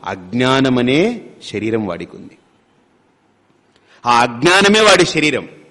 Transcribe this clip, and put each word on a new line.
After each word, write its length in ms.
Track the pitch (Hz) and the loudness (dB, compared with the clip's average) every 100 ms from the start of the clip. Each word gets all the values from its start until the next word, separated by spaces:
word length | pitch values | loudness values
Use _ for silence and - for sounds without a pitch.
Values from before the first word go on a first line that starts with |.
| 90 | -10
అజ్ఞానమనే 1160 | 98 90 117 127 131 135 123 123 139 208 233 - - | -12 -8 -2 0 2 2 0 0 0 -2 -4 -16 -20
శరీరం 440 | - 104 110 113 101 | -12 -8 -4 -4 -6
వాడికి 280 | 87 87 - | -10 -12 -18
ఉంది. 220 | - _ _ _ _ _ _ _ _ _ _ _ _ _ _ _ _ _ 120 | -20 _ _ _ _ _ _ _ _ _ _ _ _ _ _ _ _ _ 0
ఆ 140 | 120 | 2
అజ్ఞానమే 640 | 123 117 165 190 202 214 | 0 0 2 4 4 4
వాడి 240 | 214 185 170 | 4 4 2
శరీరం. 440 | 160 151 123 82 - - | 0 -2 -2 -8 -20 -20